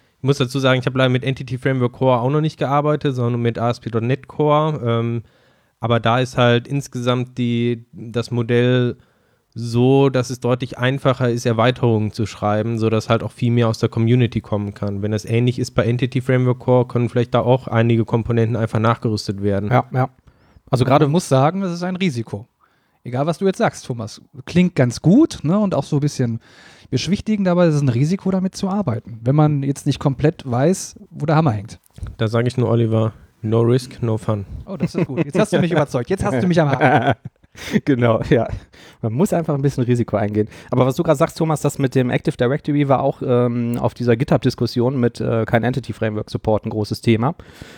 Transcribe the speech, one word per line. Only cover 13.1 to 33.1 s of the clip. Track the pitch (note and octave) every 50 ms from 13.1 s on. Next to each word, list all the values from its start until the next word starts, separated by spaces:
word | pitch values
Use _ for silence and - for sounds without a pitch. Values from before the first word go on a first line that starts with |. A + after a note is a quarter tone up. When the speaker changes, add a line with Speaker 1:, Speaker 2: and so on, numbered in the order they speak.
| A#2 A2+ -
Speaker 1:
auch | G#2+
viel | - - B2 A#2+
mehr | A#2 A#2+ A#2
aus | A2+ A2+ -
der | - A2+
Community | - A#2+ A2+ A2+ B2 B2 A#2+ A2 - A2+
kommen | - - A2 G#2 G#2 G2+
kann. | G2 - - G2+ G2+ G2+
Wenn | G2+ G#2
das | A2 G#2 -
ähnlich | - A2+ A#2 B2 B2 B2 B2
ist | B2 -
bei | - - A2+
Entity | A#2 A#2+ B2 B2+ B2 - C3
Framework | B2 - C3 B2+ B2+ B2 B2 B2
Core, | - - B2+ B2+ A#2+
können | B2 - A#2+ A#2+ A2
vielleicht | - B2 A#2+ - -
da | A#2+
auch | A2 A#2+ B2+ B2+ -
einige | - - A2+ A2+ A#2 A#2 A2+ A2+
Komponenten | - - A#2 A2 - A#2 A#2 A2+ A2 A#2+
einfach | G#2+ A2+ G#2+ - A2
nachgerüstet | A2 A#2 A#2 - - A#2 G#2+ G#2 - - G2+ G2
werden. | G2 G#2 G2 G2 G2+ G#2
Speaker 2:
Ja, | B2+ B2+ - -
ja. | - B2+ B2+ - _ _ _ _ _ _ _ _ _ _ _ -
Also | - B2 -
gerade | - C3 D3+ D3+
Speaker 3:
Man | C#3
muss | D3+ F3+ - -
sagen, | C3+ C3 C3+ D#3 F3+ G3
es | G3 F3+
ist | E3+ E3+
ein | F3+ F3+ F#3
Risiko. | F3 F#3+ F3+ B2+ A#2 A2+ - - G2+ A2+ - _ _ _ _ _ _ _ _ _ _
Egal, | - A#2+ B2 B2+ C#3+
was | E3 D#3+ -
du | G3
jetzt | F#3+ F#3 -
sagst, | A#3 E3 - - -
Thomas. | - C3 A2+ G#2+ A2 - - - _ - C3+ -
Klingt | - - E3+ F3+ F3 -
ganz | - C3 B2 A#2+ -
gut, | - D3+ F#3+ C4+ D#4+ - - -
ne, | - C#3+ F3 G#3
und | G#3+ G3 -
auch | C#3 C3+
so | - D#3
ein | C#3+
bisschen | C#3+ D3 - - B2+ A#2+ A2+ A2+ _ - - - - - - - - -
beschwichtigend, | - B2+ - D#3 G3 - - - G#3+ G3+ G3 F#3
aber | F3 F3 F3+
es | E3 D3+
ist | D3
ein | C#3+ C3+
Risiko, | A#2 A#2 C#3+ D#3 F#3 F#3+ - F#3+
damit | F#3+ F#3 F#3 F#3+ -
zu | - - F#3+
arbeiten, | F#3 G#3 G3 C#3 A2 A2 - - A#2 A2+ A2+
wenn | B2 C#3+
man | D3+ D3+ D3+ D3+ C#3 C#3
jetzt | C#3 C#3 - -
nicht | C#3+ C3 -
komplett | - D3+ C3+ - C3 D#3 E3 - - C3+
weiß, | A#2 A#2+ C3+ E3 F#3+ - - - - - G3+ -
wo | E3+ C#3 C#3+
der | D3+ D#3
Hammer | D#3 E3 D3+
hängt. | A2 G2+ G2 A2 - - _ _ _ - - - - -
Speaker 1:
Da | A2+ G#2+
sag | A2+ A#2 A#2+
ich | B2 - -
nur, | A#2+ G#2
Oliver, | A2+ A#2+ A#2 A2 A2 A2 A2 A2+